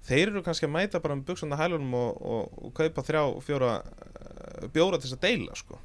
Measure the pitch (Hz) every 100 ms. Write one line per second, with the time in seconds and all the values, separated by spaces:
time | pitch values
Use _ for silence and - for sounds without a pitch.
0 | - 135 202 202 175 160 156 160 202 175
1 | 151 139 135 180 151 143 170 160 135 123
2 | 120 - - 113 - - - - 156 156
3 | 135 156 139 - - 143 123 101 - -
4 | - - - - - - 117 156 185 165
5 | 127 131 185 202 - - - 50